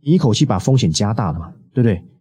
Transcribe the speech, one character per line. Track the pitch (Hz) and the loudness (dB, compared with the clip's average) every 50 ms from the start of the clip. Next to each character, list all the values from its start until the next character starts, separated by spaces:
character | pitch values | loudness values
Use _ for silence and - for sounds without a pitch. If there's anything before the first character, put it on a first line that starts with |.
你 | _ 139 | _ 2
一 | 160 185 | 0 2
口 | 160 127 107 | 2 2 2
气 | - 156 | 2 0
把 | - 110 92 | 0 0 -2
风 | - - 131 | 0 2 2
险 | 131 120 90 | 2 2 0
加 | 78 - 104 104 110 | 0 0 -2 -2 -2
大 | 110 113 90 | -2 -4 -4
了 | 73 82 | -4 -6
嘛， | 82 - - - - _ | -10 -12 -16 -20 -20 _
对 | _ 131 123 | _ 0 0
不 | 113 | 0
对？ | 101 85 - - _ _ | 0 -2 -6 -16 _ _